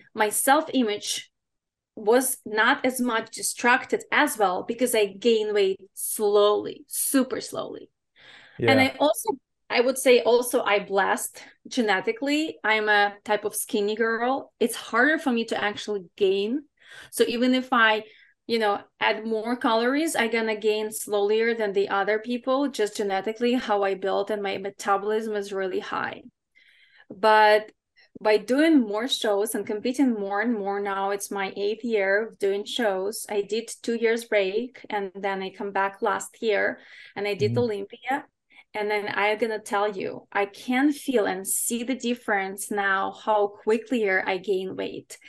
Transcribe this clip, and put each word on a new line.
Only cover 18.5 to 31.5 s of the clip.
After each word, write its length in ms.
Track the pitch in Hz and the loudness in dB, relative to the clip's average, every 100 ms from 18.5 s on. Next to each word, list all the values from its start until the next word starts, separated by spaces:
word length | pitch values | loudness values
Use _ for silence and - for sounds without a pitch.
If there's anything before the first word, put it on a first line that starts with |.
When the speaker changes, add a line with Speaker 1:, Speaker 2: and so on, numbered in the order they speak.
| 233 | 0
Speaker 1:
know, 240 | 214 202 - - | 0 0 -6 -2
add 260 | 214 214 220 | 0 0 -2
more 300 | 220 226 247 | -4 -4 -2
calories, 580 | 247 226 240 285 320 214 | 0 2 2 0 0 0
I 120 | 226 | 0
gonna 280 | 233 220 208 | 0 -2 -2
gain 360 | 214 214 214 | 0 0 -4
slower 640 | 214 - 208 202 220 233 | -8 -4 0 2 2 0
than 200 | 226 208 | 0 -2
the 160 | 196 196 | 0 0
other 280 | 196 196 214 | 0 0 -2
people, 520 | 240 247 262 262 285 | -2 -4 -2 0 0
just 280 | - 208 - | -2 -4 -2
genetically 560 | 202 190 190 - 240 | -4 -2 -4 -2 0
how 300 | 247 - 202 | 0 0 0
I 120 | 196 190 | 0 0
built, 360 | 190 190 202 | -2 -2 -2
and 100 | 214 | -4
my 160 | 196 196 | -4 -6
metabolism 760 | 196 - 202 196 202 220 220 208 | -8 -6 -2 0 0 -2 -2 -6
is 180 | 202 | -6
really 260 | 190 190 196 | -4 -4 -4
high. 440 | - - - - - _ _ _ _ _ _ _ - | -6 -6 -6 -8 -16 _ _ _ _ _ _ _ -20
But 640 | 196 214 214 214 214 214 _ _ _ _ - | 0 6 8 8 6 2 _ _ _ _ -4
by 160 | 214 214 | 2 2
doing 440 | 196 262 320 302 | 2 2 6 6
more 260 | 214 208 254 | 4 -2 -4
shows 460 | - 226 202 220 | -2 0 0 0
and 140 | 220 202 | -4 -6
competing 460 | 208 240 285 262 | -4 -2 2 2
more 280 | 220 196 202 | 2 -2 -2
and 120 | 226 | 0
more, 260 | 220 196 202 | -2 -2 -4
now 320 | 202 196 196 | -4 -2 -2
it's 200 | 202 - | -4 -6
my 220 | 202 190 | -6 -6